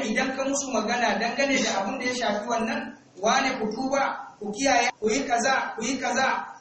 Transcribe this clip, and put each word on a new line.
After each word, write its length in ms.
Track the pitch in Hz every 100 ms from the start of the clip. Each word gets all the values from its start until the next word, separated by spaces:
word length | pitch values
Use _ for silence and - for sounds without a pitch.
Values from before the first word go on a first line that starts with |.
idan 320 | 220 240 262 269
ka 80 |
musu 260 | 269 - 254
magana 480 | 220 208 240 220 190
dangane 380 | - - 277 254
da 220 | - -
abin 160 | 214 262
da 60 | 247
ya 80 |
shafi 320 | 240 220 208 233
wannan, 460 | 226 226 226 - - - -
"Wane 300 | 208 262 262 214
ku 80 | 208
tuba, 640 | - 269 277 269 - - -
ku 140 | 208
kiyaye, 380 | 208 269 240 233 -
ku 80 | 214
yi 160 | 269 247
kaza, 480 | 233 269 233 - 220
ku 60 |
yi 140 | 240 269
kaza," 480 | 247 247 262 - - -